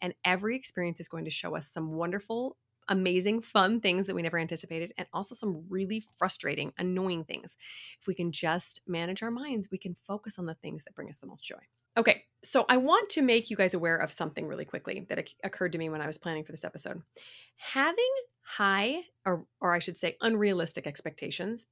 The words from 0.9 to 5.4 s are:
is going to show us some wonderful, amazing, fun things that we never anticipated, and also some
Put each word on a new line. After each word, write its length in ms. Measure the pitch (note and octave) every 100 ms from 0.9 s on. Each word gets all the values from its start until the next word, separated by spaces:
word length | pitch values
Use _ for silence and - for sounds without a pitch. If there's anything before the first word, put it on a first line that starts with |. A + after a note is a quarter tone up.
| E3
is 80 | E3+
going 160 | E3
to 80 | D#3+
show 240 | D3+ F3 D#3+
us 140 | D3
some 240 | - D#3+
wonderful, 640 | D#3+ E3+ G3 - A#3 B3+ - _ _ -
amazing, 500 | F#3+ F#3 F3+ F#3+ A3+
fun 400 | A3+ G#3+ F#3+ A#3
things 280 | G#3 F3+ F#3+
that 60 | F3+
we 80 |
never 140 | E3 E3+
anticipated, 560 | E3 E3 - E3 E3+ -
and 100 | F3
also 200 | E3+ G3
some 320 | B3